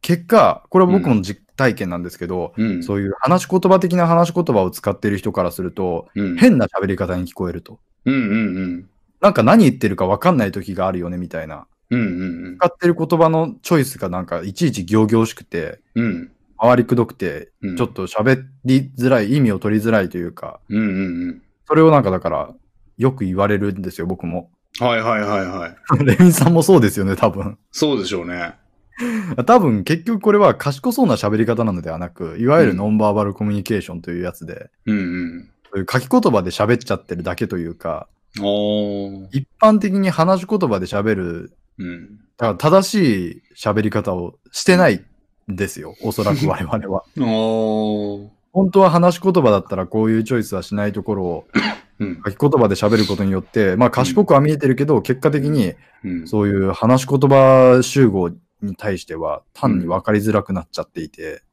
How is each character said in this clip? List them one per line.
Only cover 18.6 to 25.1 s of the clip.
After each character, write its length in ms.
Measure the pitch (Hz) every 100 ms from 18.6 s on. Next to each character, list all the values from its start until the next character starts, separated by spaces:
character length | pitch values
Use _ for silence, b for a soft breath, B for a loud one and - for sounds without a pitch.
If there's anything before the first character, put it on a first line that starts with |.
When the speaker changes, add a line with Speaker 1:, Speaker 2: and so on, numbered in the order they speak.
| 123
Speaker 1:
り 260 | 131 135 -
づ 120 | 123
ら 120 | 127
い、 120 | 104
意 60 | 143
味 120 | 123
を 80 | 95
取 200 | 107 107
り 40 |
づ 80 | 110
ら 100 | 110
い 80 | 92
と 80 | 90
い 60 |
う 80 | 87
か、 280 | - - - _
Speaker 2:
う 40 |
ん 40 | 101
う 40 |
ん 20 |
う 480 | 107 95 95 87 87
ん。 100 | 78 _ _ _
Speaker 1:
そ 80 | 151
れ 60 |
を 100 | 160
な 100 | 147
ん 20 |
か 80 | 107
だ 80 | 92
か 100 | 85
ら、 240 | 76 73 - _ _ _ -
よ 140 | 127
く 140 | 131 95
言 100 | 92
わ 120 | 101
れ 100 | 101
る 160 | 104
ん 80 | 95
で 80 | 92
す 80 | -
よ、 80 | 85
僕 200 | 92 85
も。 240 | 87 - _ _ -
Speaker 2:
は 180 | 120 117
い 40 |
は 160 | 113